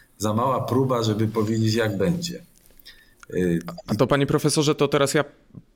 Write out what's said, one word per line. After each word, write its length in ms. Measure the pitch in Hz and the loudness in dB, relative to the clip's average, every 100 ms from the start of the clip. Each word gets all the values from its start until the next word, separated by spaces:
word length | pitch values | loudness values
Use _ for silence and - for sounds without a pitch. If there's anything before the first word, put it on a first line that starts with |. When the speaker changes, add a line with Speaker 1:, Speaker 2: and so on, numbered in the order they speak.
| - - | -20 -6
Speaker 1:
za 160 | 104 | -2
mała 280 | 107 131 120 | 0 0 0
próba, 420 | - 123 127 123 | 0 0 2 0
żeby 240 | 110 107 110 | 0 0 0
powiedzieć, 460 | 113 107 113 110 | 0 0 0 0
jak 240 | 110 113 101 | 2 0 0
będzie. 460 | 90 85 - - - _ _ - - - _ _ - | 0 0 -4 -10 -16 _ _ -20 -20 -20 _ _ -8
Y, 260 | 90 90 85 - - - | -2 0 0 -4 -12 -4
Speaker 2:
A 80 | 107 | 0
to, 120 | 127 | 2
panie 200 | 143 139 | 2 2
profesorze, 480 | 147 151 160 147 151 | 0 0 2 0 2
to 120 | 143 | 2
teraz 260 | 147 139 | 2 2
ja 120 | 151 - - _ - - | 0 -2 -8 _ -20 -20